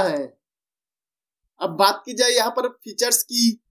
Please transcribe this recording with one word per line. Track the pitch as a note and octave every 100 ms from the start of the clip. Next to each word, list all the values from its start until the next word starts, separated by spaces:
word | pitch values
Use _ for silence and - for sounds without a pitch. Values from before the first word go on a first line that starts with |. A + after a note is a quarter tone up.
है। | F#3 D3 C3 _ _ _ _ _ _ _ _ _ _ _ _ _
अब | F#3 E3
बात | G3 - -
की |
जाए | A3+ B3
यहाँ | B3 A3
पर | B3+ B3
features | - A3+ G3 A#3+ A#3
की, | - A#3+ A#3 A3+ _